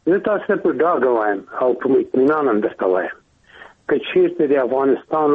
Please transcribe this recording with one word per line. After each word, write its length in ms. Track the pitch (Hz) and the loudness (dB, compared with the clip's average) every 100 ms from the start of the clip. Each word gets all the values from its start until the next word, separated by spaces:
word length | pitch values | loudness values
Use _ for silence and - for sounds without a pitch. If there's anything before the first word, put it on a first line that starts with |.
زه 140 | - 196 214 | -2 0 0
تاسو 140 | 202 - | -2 -2
ته 80 | |
په 140 | 185 175 | -2 0
ډاګه 380 | 131 165 151 127 117 | 0 0 2 2 0
وایم 260 | 107 98 - - | 0 -2 -6 -2
او 120 | 127 | -2
په 260 | 98 131 131 | 0 0 0
اطمینان 480 | - 127 135 156 139 | 0 0 2 2 0
هم 120 | 107 | 0
درته 300 | 107 - 98 | -2 -2 0
وایم، 260 | 92 87 - _ _ _ - - _ - | 0 -2 -10 _ _ _ -20 -20 _ -4
که 80 | 143 | -4
چیرته 460 | - 185 170 175 147 | 0 2 2 2 0
د 60 | |
افغانستان 800 | 139 120 131 139 127 - 156 151 | 0 0 0 0 0 -2 -2 2